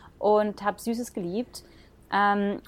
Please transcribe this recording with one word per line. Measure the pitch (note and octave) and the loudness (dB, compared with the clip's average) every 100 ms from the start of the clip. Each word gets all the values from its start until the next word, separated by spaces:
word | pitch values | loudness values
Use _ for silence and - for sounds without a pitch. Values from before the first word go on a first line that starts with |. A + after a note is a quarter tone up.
| - - | -20 -2
und | G#3 G#3+ G#3 G3+ | 2 4 2 -2
hab | G3+ G3+ | -4 -4
Süßes | - A#3 A#3+ | -4 -6 -6
geliebt. | - F3 G3 B3 - - - - - - | -6 -6 -4 -6 -10 -20 -20 -20 -20 -4
Ähm, | G3 G3+ G3+ G3+ G3+ | 2 2 2 0 -4